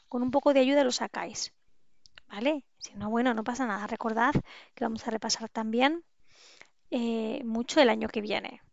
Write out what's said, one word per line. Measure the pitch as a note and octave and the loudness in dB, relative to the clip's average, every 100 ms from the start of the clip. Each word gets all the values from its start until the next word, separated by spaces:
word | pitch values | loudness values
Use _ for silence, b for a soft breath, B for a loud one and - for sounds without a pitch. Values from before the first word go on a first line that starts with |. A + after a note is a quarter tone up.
| _ | _
Con | B3 | -4
un | B3+ | 0
poco | C#4 D4 | 2 4
de | C4+ | 4
ayuda | B3+ C#4+ | 6 4
lo | B3+ | 4
sacáis, | - A#3 - - - - - _ - - - - - - | 0 -4 -6 -8 -8 -10 -12 _ -20 -20 -20 -20 -20 -14
¿vale? | G3+ B3+ D4+ - _ | -2 -2 -2 -6 _
Si | - | -16
no, | G3+ G#3 | -8 -2
bueno, | A3+ B3+ | 0 2
no | A3 | 0
pasa | G#3+ A#3+ A#3+ | -2 -4 -2
nada. | G3 G#3+ | -4 -6
Recordad | A3+ A#3 A3 B3 - B B B | -6 -2 2 2 2 B B B
que | - | -6
vamos | A3+ A3+ B3 | -4 -4 -4
a | |
repasar | A3 A3+ - A3+ | -4 -4 -4 -4
también, | A#3 A3 A#3 C4+ E4+ - _ b b b b b _ _ | -4 -2 2 2 0 -6 _ b b b b b _ _
eh, | B3 A#3 A3+ A3 - | -4 -2 -2 -4 -6
mucho | A#3 A3+ B3 D#4+ | -6 -4 0 4
el | B3+ | 6
año | A3 A3+ | 4 -2
que | A3+ | -4
viene, | G#3 G3 - A#3+ _ | -4 -4 -6 -14 _